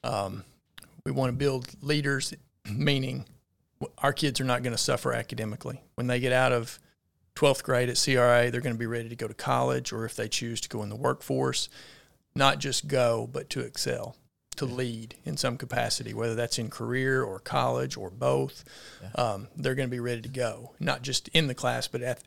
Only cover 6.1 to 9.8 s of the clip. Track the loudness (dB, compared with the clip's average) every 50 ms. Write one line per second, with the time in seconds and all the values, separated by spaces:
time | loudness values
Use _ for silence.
6.1 | 0 2 2 4 4 6 6 6 4 2 0 -2 -10 -16 _ _ _ _ _ _
7.1 | _ _ _ _ _ 6 6 6 6 4 2 2 2 4 4 2 2 2 4 4
8.1 | 6 8 8 8 8 8 6 6 2 0 -2 -2 -2 -2 -2 -2 -2 -4 -4 -6
9.1 | -6 -6 -6 -6 -6 -6 0 0 2 2 4 2 2 0